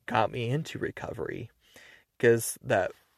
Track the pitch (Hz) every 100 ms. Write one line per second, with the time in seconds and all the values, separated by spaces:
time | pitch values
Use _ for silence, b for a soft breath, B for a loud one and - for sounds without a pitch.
0 | - 233 107 123 117 147 - - - -
1 | - - - - 113 _ b b b b
2 | b - 120 117 - - 120 107 90 -
3 | _